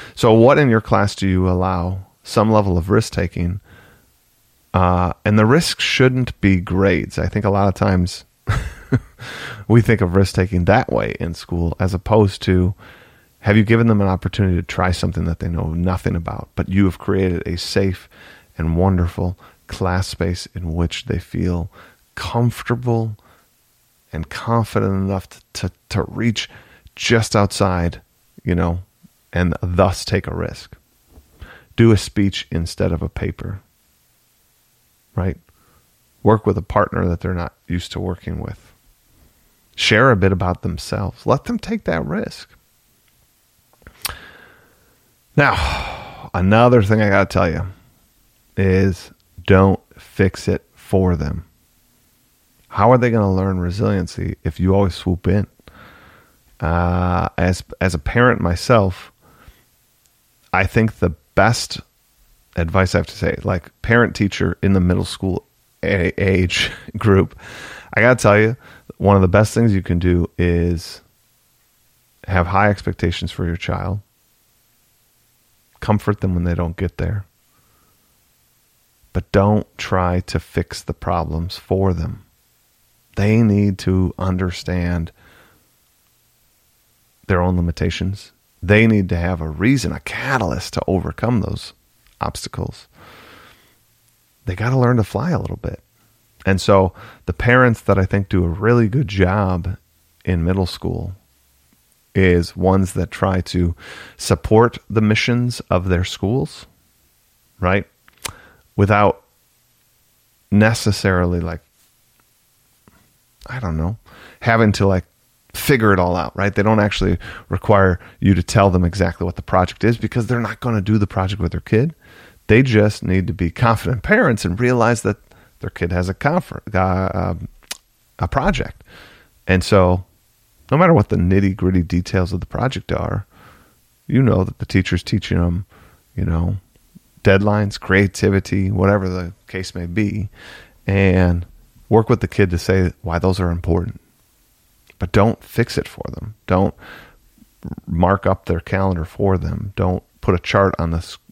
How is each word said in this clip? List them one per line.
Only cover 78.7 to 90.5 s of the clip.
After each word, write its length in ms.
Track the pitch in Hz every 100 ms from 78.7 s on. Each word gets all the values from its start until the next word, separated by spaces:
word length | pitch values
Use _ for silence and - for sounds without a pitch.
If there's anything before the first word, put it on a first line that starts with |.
| _ _ _ _
But 200 | 92 -
don't 360 | 101 101 107 - -
try 440 | - 92 90 90
to 180 | - -
fix 420 | - - 85 -
the 120 | -
problems 640 | - - 90 80 80 87 -
for 360 | - 95 95
them. 300 | 82 80 - _ _ _ _ _ _ _ _ _ -
They 280 | 101 110
need 340 | 113 101 101 95
to 360 | - 92 92 -
understand 920 | 92 92 92 - - 90 87 87 82 _ _ _ _ _ _ _ _ _ _ _ _ _ _ _ _ _ _ _ _ _ -
their 140 | 92
own 160 | 90 90
limitations. 720 | 87 - 90 - 90 101 - _ _ -
They 260 | 87 107 113
need 220 | 107 90
to 80 | 87
have 240 | 85 87
a 80 | 78
reason, 420 | 78 107 139 87
a 80 | 71
catalyst 760 | - - 123 135 92